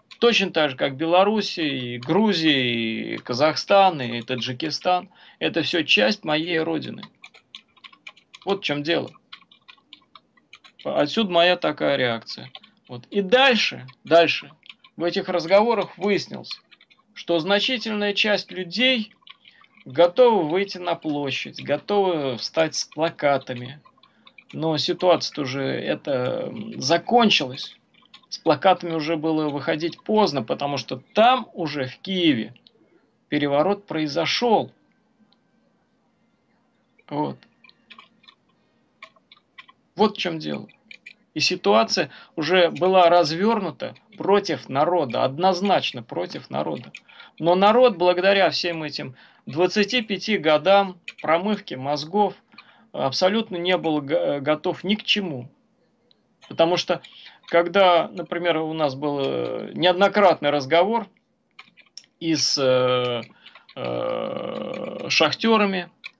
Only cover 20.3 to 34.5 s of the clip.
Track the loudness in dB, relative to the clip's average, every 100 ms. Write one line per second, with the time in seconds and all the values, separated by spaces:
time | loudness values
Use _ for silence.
20.3 | 6 2 -2 -2 -6 -6 -6 -4 -4 -4
21.3 | -6 -8 -12 -4 -4 0 0 2 0 -2
22.3 | -4 -4 -2 -2 -2 -8 -4 -4 0 0
23.3 | 0 -2 -12 -12 -16 _ _ _ _ -20
24.3 | -20 _ -6 -2 -2 -2 0 2 2 0
25.3 | -8 -6 -4 -4 -4 -4 -6 -4 -4 -2
26.3 | -4 -6 -10 -12 -8 -2 -2 2 4 4
27.3 | 2 -2 -8 -14 -18 _ _ _ -20 _
28.3 | -4 0 4 4 4 0 -4 -2 -2 0
29.3 | 0 -2 -2 -4 -2 -4 -8 0 2 2
30.3 | 0 -4 -4 -4 -4 -6 -12 _ 4 4
31.3 | 4 -2 -8 -6 -6 -8 -8 -6 0 2
32.3 | 2 -4 -12 _ _ _ _ _ _ _
33.3 | -4 0 2 2 -2 _ -6 -4 -4 -4
34.3 | -2 2